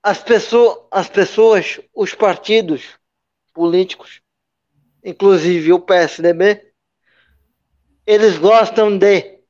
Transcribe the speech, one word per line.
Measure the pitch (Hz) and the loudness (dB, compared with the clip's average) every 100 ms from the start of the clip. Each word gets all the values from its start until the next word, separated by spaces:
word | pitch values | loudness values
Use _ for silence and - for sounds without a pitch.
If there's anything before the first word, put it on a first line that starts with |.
as | 202 190 | -4 -6
pesso-, | - 220 - 233 233 180 _ | -2 -2 0 2 2 0 _
as | 190 175 | -6 -4
pessoas, | - 185 - 220 208 - - _ | -2 -2 2 2 2 -2 -14 _
os | - 196 | -8 -8
partidos | - 208 175 - 220 180 135 - _ _ _ _ _ _ | -2 -2 -2 -2 -2 -2 -8 -10 _ _ _ _ _ _
políticos, | - 170 180 185 - - - _ _ _ _ _ _ _ _ | -6 -2 -2 -4 -8 -20 -20 _ _ _ _ _ _ _ _
inclusive | - - 196 185 160 175 156 | -18 -2 0 2 0 -2 0
o | 180 | 0
P | 175 | 2
S | 180 160 - | 0 0 -2
D | 170 | -2
B, | 170 196 208 _ _ _ _ _ _ _ _ _ _ _ _ _ _ - | 0 0 -2 _ _ _ _ _ _ _ _ _ _ _ _ _ _ -2
eles | 214 214 160 | 2 2 2
gostam | 180 226 220 226 214 202 | 2 2 2 0 -2 2
de | 196 190 - _ | 2 0 -4 _